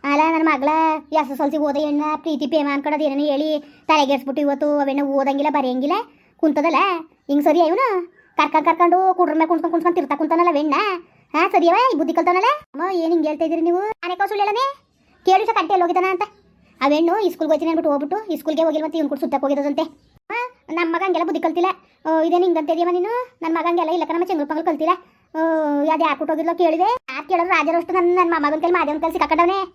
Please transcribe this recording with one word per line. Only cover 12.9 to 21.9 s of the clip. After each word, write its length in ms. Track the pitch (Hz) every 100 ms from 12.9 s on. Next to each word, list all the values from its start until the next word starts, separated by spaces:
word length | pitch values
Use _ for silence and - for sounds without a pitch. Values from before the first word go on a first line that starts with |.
ಏನ್ 200 | 370 330
ಹಿಂಗ್ 160 | 339 302
ಹೇಳ್ತಾ 180 | 302 330
ಇದೀರಿ 160 | 330
ನೀವು? 180 | 330 349
ಆನೆಕೋ 480 | 415 440 349 359 392
ಸುಳ್ಳು 160 | 403
ಹೇಳನೆ? 220 | 403 415 539 554 _ _ _ _ -
ಕೇಳು 200 | 381 440
ಸಹ 80 |
ಕಟ್ಟೆ 200 | 440 330
ಎಲ್ಲಿ 100 | 381
ಹೋಗಿದ್ದಾನ 220 | 349 359 381
ಅಂತ. 100 | 359 415 _ _ _ _ _
ಅವೆಣ್ಣು 380 | 277 294 339 392
ಈ 100 | 381
ಸ್ಕೂಲ್ಗೆ 240 | - 311
ಹೋಗ್ತೀನಿ 180 | 311 330
ಅಂದ್ಬಿಟ್ಟು 200 | 330 302
ಹೋಗ್ಬಿಟ್ಟು 420 | 285 285 403 427
ಈ 20 | 311
ಸ್ಕೂಲ್ಗೆ 280 | 311 311
ಹೋಗಿಲ್ಲ 220 | 330 302 311
ಮತ್ತೆ 120 | 320
ಇವ್ನು 120 | 294
ಕೂಡ 100 | 277
ಸುತ್ತಕ್ಕೆ 260 | 285 277 277
ಹೋಗಿದ್ದದಂತೆ. 380 | 285 285 285 320 - _ _ _
ಹಾ, 80 | 453 494 _ -
ನಮ್ 180 | 330 330
ಮಗ 100 | 330 381
ಹಂಗೆಲ್ಲ 200 | 330 339
ಬುದ್ಧಿ 160 | 320
ಕಲ್ತಿಲ್ಲ. 260 | 330 330 370 370 _